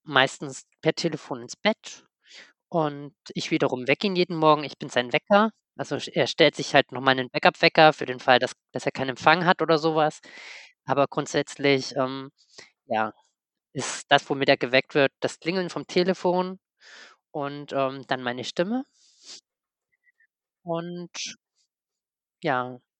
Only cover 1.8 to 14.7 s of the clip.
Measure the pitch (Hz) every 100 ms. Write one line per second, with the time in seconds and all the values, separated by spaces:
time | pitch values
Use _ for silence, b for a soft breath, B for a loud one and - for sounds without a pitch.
1.8 | - - _ _ B B B _ _ 175
2.8 | 151 143 143 - - 180 - 160 143 127
3.8 | 123 147 208 180 175 165 156 151 139 -
4.8 | 147 - 123 151 - 202 220 - _ -
5.8 | 139 135 - - 127 - 151 - 143 143
6.8 | - 123 135 131 127 151 180 - 170 -
7.8 | 156 - - 127 - 123 120 - _ 127
8.8 | 135 - 131 120 160 170 170 185 156 160
9.8 | 160 160 151 - B B B B B _
10.8 | - 131 135 - 139 147 143 - 139 135
11.8 | 131 131 131 135 135 - B B B _
12.8 | - 110 107 - _ _ _ _ _ 139
13.8 | - - - 143 - 139 135 139 123